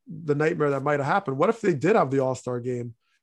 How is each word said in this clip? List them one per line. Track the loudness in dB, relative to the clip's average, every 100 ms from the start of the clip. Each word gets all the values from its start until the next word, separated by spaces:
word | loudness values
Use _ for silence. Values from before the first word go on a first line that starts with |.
| -18
the | -8 -2 0
nightmare | 0 2 0
that | 0
might | 0 0
have | 0
happened. | -2 -2 0
What | 0
if | 2
they | 0
did | 0 2 2
have | 2
the | 2
All-Star | 0 -2 -6 -6
game | -4 -6 -8 -14 _ _